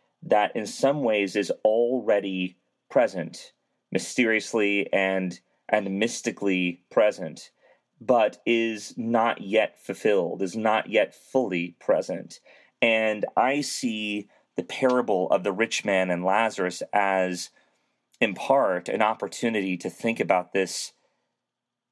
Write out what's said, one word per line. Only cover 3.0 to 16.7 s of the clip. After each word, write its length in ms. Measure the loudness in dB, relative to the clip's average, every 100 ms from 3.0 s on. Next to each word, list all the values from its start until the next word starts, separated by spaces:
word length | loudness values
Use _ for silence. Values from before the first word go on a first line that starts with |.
| 2 0 -8 -10 -20 _ _ _ _
mysteriously 1000 | -6 -4 0 2 2 0 0 2 2 0
and, 480 | 2 2 2 -2 -6 _ _ -2
and 320 | -2 0 -2
mystically 840 | -2 -2 -6 -2 0 0 0 -4 _
present, 640 | 2 2 2 -10 -12 -18 _ _ _ _ _
but 420 | 0 2 2 0 0
is 480 | 0 0 -4 -10 -8
not 440 | -2 0 0 -2
yet 360 | 0 0 0 -4
fulfilled, 640 | -10 -2 2 2 0 -2
is 140 | -6 -2
not 340 | 0 0 0
yet 240 | 0 0
fully 600 | -4 -4 -2 0 -2 -4 -8
present. 600 | 0 0 0 -8 -10 -20 _ -20 _ _
And 440 | 2 2 2 -2 -2 0
I 260 | 2 0
see 680 | -4 -4 -4 -4 -6 -6 -8 _ _ -10
the 80 |
parable 680 | -8 0 2 2 2 0 2
of 140 | 2
the 80 | 0
rich 340 | -2 -2 -2 0
man 240 | 2 2
and 140 | 0
Lazarus 580 | 0 2 0 0 -4